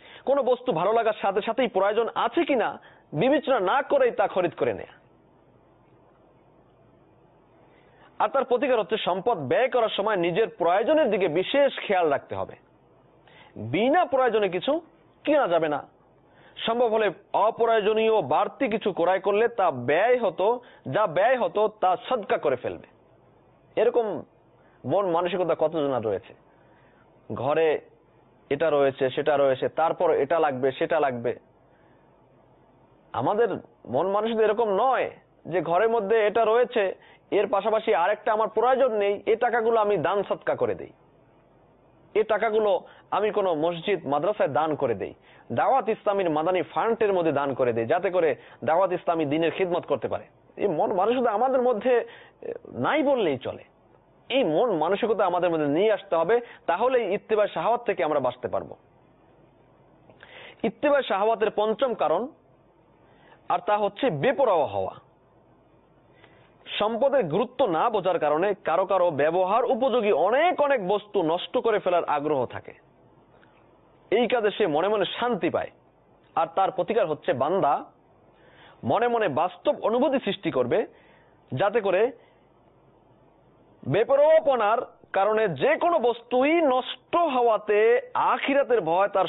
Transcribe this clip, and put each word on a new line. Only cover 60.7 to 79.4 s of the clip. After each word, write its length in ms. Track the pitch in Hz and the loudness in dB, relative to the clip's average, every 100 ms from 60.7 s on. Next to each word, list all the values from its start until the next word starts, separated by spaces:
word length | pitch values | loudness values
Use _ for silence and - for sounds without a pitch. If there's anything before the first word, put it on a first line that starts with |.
| - 294 285 | -2 2 2
শাহাওয়াতের 500 | 240 196 214 220 208 - | 2 0 0 2 0 0
পঞ্চম 380 | 214 214 262 | 0 0 -2
কারণ, 340 | 208 156 165 262 - _ _ _ _ _ _ _ _ - - - | 0 0 0 -2 -10 _ _ _ _ _ _ _ _ -20 -20 -6
আর 100 | 175 | -4
তা 180 | 196 208 | 0 -2
হচ্ছে 280 | 202 202 269 | -2 -2 -2
বেপরোয়া 580 | 147 151 233 247 175 123 | 0 0 2 2 2 0
হওয়া। 260 | 101 95 - - _ _ _ _ _ _ _ _ _ _ _ - - _ _ - - | -4 -6 -10 -20 _ _ _ _ _ _ _ _ _ _ _ -20 -20 _ _ -12 -4
সম্পদের 440 | 208 226 269 269 | -2 0 2 2
গুরুত্ব 420 | 175 170 240 - 247 | 0 -2 -2 -2 0
না 240 | 160 226 | 2 0
বোঝার 300 | 196 175 165 | 0 0 0
কারণে 340 | 147 151 202 196 | 0 2 0 -2
কারো 220 | - 165 190 | -2 0 0
কারো 260 | 190 175 | 2 2
ব্যবহার 520 | 139 151 175 185 220 240 | 2 0 2 2 0 0
উপযোগী 460 | 240 262 240 208 | 0 0 0 2
অনেক 500 | 147 180 262 349 311 | 2 2 4 2 2
অনেক 260 | 285 269 180 | 0 0 0
বস্তু 340 | 202 - 202 | -4 -2 -2
নষ্ট 360 | 156 175 - - | 0 -2 -2 -2
করে 220 | 220 208 | 0 0
ফেলার 260 | 185 175 - | 0 0 0
আগ্রহ 400 | 147 151 143 117 | -2 0 -2 -2
থাকে। 280 | 101 - - _ _ _ _ _ _ _ _ _ _ _ _ _ | -8 -16 -20 _ _ _ _ _ _ _ _ _ _ _ _ _
এই 160 | 214 226 | 0 2
কাজে 220 | 247 208 190 | 0 0 0
সে 100 | 196 | 0
মনে 200 | 147 190 | 0 0
মনে 180 | 214 170 | 0 -2
শান্তি 440 | - 240 208 165 | -4 -4 -2 -2
পায়। 220 | 110 - - _ _ _ _ _ - | -4 -6 -12 _ _ _ _ _ -4
আর 120 | 165 - | -2 0
তার 140 | 190 | -2
প্রতিকার 340 | 262 170 226 170 | -2 -2 0 0
হচ্ছে 260 | 143 - | -2 -4
বান্দা 400 | 143 147 190 143 175 - _ _ _ _ _ - - - - | -2 0 0 0 0 -4 _ _ _ _ _ -20 -20 -20 -8
মনে 240 | 113 180 240 | -2 0 0
মনে 200 | 233 202 | 0 0
বাস্তব 480 | 139 | 0